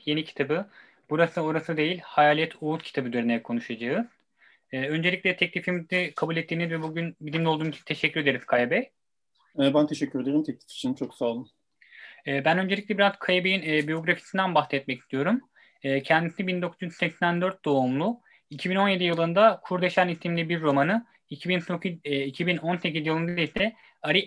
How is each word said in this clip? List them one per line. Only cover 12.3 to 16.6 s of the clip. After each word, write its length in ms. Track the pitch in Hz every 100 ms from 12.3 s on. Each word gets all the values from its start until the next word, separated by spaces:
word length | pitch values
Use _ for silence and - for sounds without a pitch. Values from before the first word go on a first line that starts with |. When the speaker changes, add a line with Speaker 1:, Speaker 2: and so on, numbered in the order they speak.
| 139
Speaker 1:
ben 120 | 156 180
öncelikle 400 | 190 196 208 196
biraz 160 | 202 -
Kaya 240 | - 180
Bey'in, 180 | 185 190
e, 260 | 156 151 151
biyografisinden 680 | 160 160 170 - 190 190
bahsetmek 440 | 156 143 139 139 123
istiyorum. 420 | - 135 165 254 - _ - _
Ee, 200 | 139 135
kendisi 440 | 135 160 170 185 185
bin 140 | 180